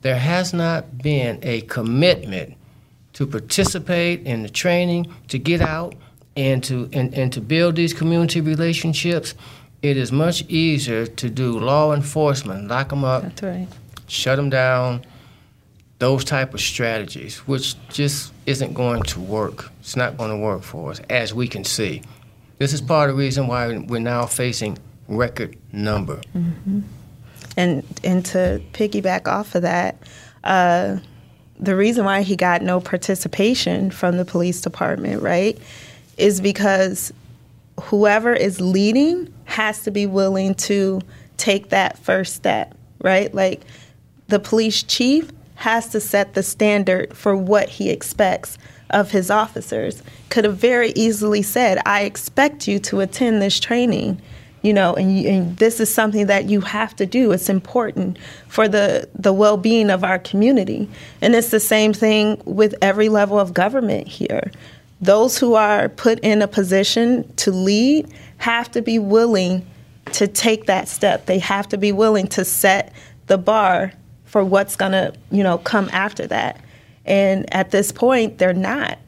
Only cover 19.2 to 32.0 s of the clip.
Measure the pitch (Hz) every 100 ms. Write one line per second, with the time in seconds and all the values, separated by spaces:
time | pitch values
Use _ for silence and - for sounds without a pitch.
19.2 | 95 107 101 - - - - 127 123 -
20.2 | 110 107 107 101 98 80 73 - - 123
21.2 | 110 110 123 107 95 - 101 73 - -
22.2 | - - _ _ 139 135 123 160 143 135
23.2 | 139 131 131 123 120 110 - 117 117 120
24.2 | 117 - 123 113 107 - - - - 107
25.2 | 120 - 110 - - 104 104 104 90 -
26.2 | - 180 170 160 196 202 202 - - -
27.2 | - - - - 180 139 - - - 185
28.2 | 180 185 185 202 - - 214 208 190 185
29.2 | - 190 208 175 175 175 185 - - -
30.2 | - _ - 185 180 175 196 190 - -
31.2 | - _ _ - 190 190 208 240